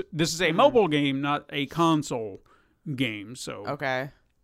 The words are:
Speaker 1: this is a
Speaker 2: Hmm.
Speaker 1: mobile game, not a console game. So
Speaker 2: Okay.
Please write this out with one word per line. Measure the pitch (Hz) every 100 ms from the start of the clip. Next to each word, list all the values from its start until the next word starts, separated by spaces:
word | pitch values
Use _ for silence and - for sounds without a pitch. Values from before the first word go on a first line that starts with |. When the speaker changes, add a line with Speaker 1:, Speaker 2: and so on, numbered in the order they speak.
| -
Speaker 1:
this | 151 165
is | -
a | 180
Speaker 2:
Hmm. | 165
Speaker 1:
mobile | 277 254 190
game, | 151 143 135
not | 143 143 -
a | 147 135
console | - 165 156 - 127 107 95 _ _ _ _ - 127
game. | 127 107 101 127
So | - 117 101
Speaker 2:
Okay. | 143 139 127 139 - _ _